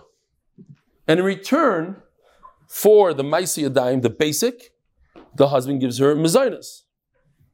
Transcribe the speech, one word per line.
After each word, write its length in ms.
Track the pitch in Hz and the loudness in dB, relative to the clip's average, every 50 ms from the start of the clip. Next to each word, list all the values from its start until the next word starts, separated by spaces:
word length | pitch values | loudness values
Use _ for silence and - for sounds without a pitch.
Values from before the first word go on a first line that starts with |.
| _ _ _ _ _ _ _ _ _ _ _ _ - _ - _ _ _ _ _ _ - | _ _ _ _ _ _ _ _ _ _ _ _ -20 _ -20 _ _ _ _ _ _ -2
And 120 | 156 175 | 0 0
in 60 | 180 | 0
return 760 | 190 196 185 - - 254 311 330 269 196 165 160 180 196 - _ _ _ _ _ _ _ _ _ - _ _ _ _ | -2 -4 -6 -4 -4 -2 0 0 0 0 -2 -4 -8 -10 -16 _ _ _ _ _ _ _ _ _ -20 _ _ _ _
for 460 | - - - 202 214 208 202 180 156 | -14 0 4 6 6 6 6 4 2
the 100 | 135 135 | -2 -2
Maisi 440 | 143 156 170 190 175 - - 147 135 | -2 -2 -2 -2 -2 -4 -4 -4 -2
Yadayim, 340 | 131 135 127 123 131 131 | 0 0 0 0 -2 0
the 140 | 120 117 - - 151 | 0 -2 -2 -2 -4
basic, 460 | 151 151 - - 240 247 - - _ _ _ _ _ _ _ _ _ _ - - _ _ | -4 -2 -2 -2 -4 -4 -6 -18 _ _ _ _ _ _ _ _ _ _ -20 -20 _ _
the 120 | - 135 139 | 2 2 2
husband 340 | 139 131 127 135 143 135 | 2 -2 -2 -2 -4 -4
gives 160 | 127 127 117 117 | -4 -4 -2 0
her 180 | 135 139 151 | 0 0 0
mezainis. 680 | 147 160 160 165 247 277 247 175 - - - - - _ _ _ _ _ _ _ _ _ _ _ _ _ _ | 2 0 0 2 2 0 0 -4 -8 -14 -20 -20 -20 _ _ _ _ _ _ _ _ _ _ _ _ _ _